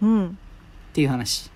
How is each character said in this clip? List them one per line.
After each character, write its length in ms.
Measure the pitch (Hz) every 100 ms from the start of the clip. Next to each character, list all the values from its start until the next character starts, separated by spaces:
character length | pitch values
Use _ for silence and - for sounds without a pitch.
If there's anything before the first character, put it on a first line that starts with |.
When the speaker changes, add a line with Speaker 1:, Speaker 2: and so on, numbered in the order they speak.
Speaker 1:
う 40 | 214
ん。 220 | 220 180
Speaker 2:
っ 40 | 190 - - - - -
て 80 | -
い 40 | 139
う 20 |
話。 400 | 127 110 - -